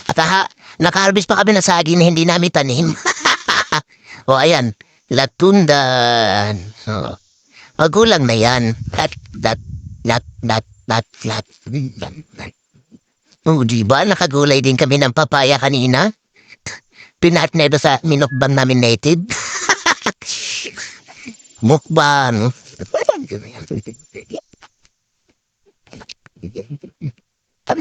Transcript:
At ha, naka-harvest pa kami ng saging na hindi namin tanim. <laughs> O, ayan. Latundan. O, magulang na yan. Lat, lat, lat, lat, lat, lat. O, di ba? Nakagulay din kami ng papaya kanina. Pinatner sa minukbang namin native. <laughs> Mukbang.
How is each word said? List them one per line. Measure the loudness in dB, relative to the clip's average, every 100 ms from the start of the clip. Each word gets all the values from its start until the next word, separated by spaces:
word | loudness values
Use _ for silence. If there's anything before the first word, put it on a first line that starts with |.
| -4
At | -2
ha, | 0 0 -2 _ -14 -2
naka-harvest | 0 2 2 2 2
pa | 2
kami | 2 2
ng | 2
saging | 2 2 4
na | 4
hindi | 4
namin | 2 2 0
tanim. | 0 0 0 -2
<laughs> | -2 -6 -4 -4 -4 -2 -4 -2 -4 -6 _ -20 -6 0
O, |
ayan. | 2 4 2 0 -6 _ _ -4
Latundan. | -2 -2 2 4 6 4 2 2 2 2 2 2 0 -2 -4 -10 -12 -8
O, | -6 -8 -12 _ _ _ -20 -12 -2
magulang | 0 2 4 4 2
na |
yan. | 2 2 2 0 -4 -6 -6
Lat, | -6 -8 -18 -6
lat, | -4 -4 -8 -14 -16 -8
lat, | -2 -2 -4 -6
lat, | -2 -2 -4 _ -4
lat, | -4 -4 -8 -8
lat. | -8 -10 _ -10 -8 -8 -10 -14 -16 -20 -18 -18 -20 _ _ _ -20 _ _ _ _ 0
O, | 2
di | 2 0 2
ba? | 2
Nakagulay | 2 0 0 2 2 2 2
din |
kami | 2 2 2
ng | 2
papaya | 0 0 2 2 2
kanina. | 0 0 2 2 0 -2 _ _ _ -20 -18 -18 _ -20 -20 _
Pinatner | 2 2 0 0 2 2
sa | 2 0
minukbang | 0 0 0 0 0 2
namin | 2 4
native. | 2 2 2 0 -2 -8 -10 -6 -4 -2 -2 -4 -6 -8 -10
<laughs> | -10 -10 -10 -12 -14 -18 -20 -20 -20 -20 -20 _ _ 2
Mukbang. | 2 0 0 2 2 0 0 -2 -4 -12 -18 -8 -4 -2 -4 -6 -12 -14 -18 -12 -12 -12 -18 _ -20 -16 -16 -16 _ -20 _ _ _ _ _ _ _ _ _ _ _ _ -20 -20 -20 _ _ -16 -16 -14 -16 -18 _ -14 -14 _ _ _ _ -8 -8